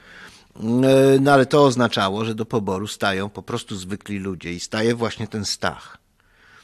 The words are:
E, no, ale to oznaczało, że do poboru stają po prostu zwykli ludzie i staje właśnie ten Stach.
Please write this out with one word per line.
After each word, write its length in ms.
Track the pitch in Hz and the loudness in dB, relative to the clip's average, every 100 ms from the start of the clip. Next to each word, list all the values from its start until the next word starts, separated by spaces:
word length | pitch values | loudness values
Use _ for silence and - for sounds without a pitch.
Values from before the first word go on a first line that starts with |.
| - - - - _ - | -20 -20 -20 -20 _ -10
E, 640 | 113 120 131 135 135 135 | -2 2 4 6 6 4
no, 100 | 135 | 6
ale 140 | 139 127 | 4 4
to 200 | 151 143 | 4 4
oznaczało, 600 | 123 117 - 98 101 113 | 4 0 0 -2 -2 -6
że 100 | 110 | -6
do 100 | 110 | -4
poboru 420 | 117 98 95 107 | -4 -2 -4 -6
stają 420 | - 104 95 101 | -4 -2 -2 -4
po 140 | 95 | -10
prostu 320 | - 117 - 101 | -10 -10 -8 -12
zwykli 440 | 90 101 - 101 | -10 -12 -8 -8
ludzie 340 | 95 87 85 | -8 -8 -10
i 60 | 87 | -10
staje 360 | - 110 113 120 | -6 -2 0 0
właśnie 320 | 113 - 110 | -4 -4 -8
ten 180 | 110 101 | -6 -8
Stach. 520 | - 92 85 - - _ _ _ _ _ _ | -4 -4 -6 -14 -20 _ _ _ _ _ _